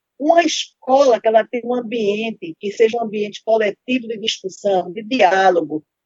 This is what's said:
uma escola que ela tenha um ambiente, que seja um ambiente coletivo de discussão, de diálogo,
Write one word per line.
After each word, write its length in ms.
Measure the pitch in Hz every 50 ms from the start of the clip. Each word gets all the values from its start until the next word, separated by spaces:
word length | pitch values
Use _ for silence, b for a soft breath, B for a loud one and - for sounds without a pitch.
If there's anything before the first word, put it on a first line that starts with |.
| _ _ _ -
uma 240 | 277 311 330 339
escola 800 | 339 - - - - - _ _ - 254 262 277 277 254 220 214
que 80 | - 220
ela 180 | 220 220 214
tenha 180 | - - 240 226
um 100 | 240 247
ambiente, 800 | 247 240 208 240 233 208 196 208 214 226 226 220 - 175 165 160 -
que 120 | 208 202
seja 240 | - - 226 220 233
um 80 | 233 226
ambiente 380 | 208 214 208 208 208 - - -
coletivo 640 | 220 226 226 214 202 202 _ - 254 254 254 226 220
de 100 | 233 202
discussão, 720 | 220 220 - - - 185 - - - 202 190 180 175 180
de 100 | 175 220
diálogo, 840 | 214 214 262 247 - 185 190 190 190 185 180 170 160 147 156 151 - _ _ _ _